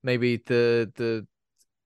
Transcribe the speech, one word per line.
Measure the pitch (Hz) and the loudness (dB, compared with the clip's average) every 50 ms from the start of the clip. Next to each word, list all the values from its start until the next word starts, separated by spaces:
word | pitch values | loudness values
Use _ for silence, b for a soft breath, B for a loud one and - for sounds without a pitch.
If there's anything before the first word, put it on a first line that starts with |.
| - | -4
Maybe | 131 127 123 120 123 120 117 | -2 0 0 2 0 0 -2
the, | - - 123 120 120 117 117 117 117 107 - | -2 0 0 2 4 4 2 2 0 -2 -4
the, | - 123 113 113 113 104 - _ _ _ _ _ _ _ _ _ _ _ | -6 -4 -4 -4 -4 -6 -10 _ _ _ _ _ _ _ _ _ _ _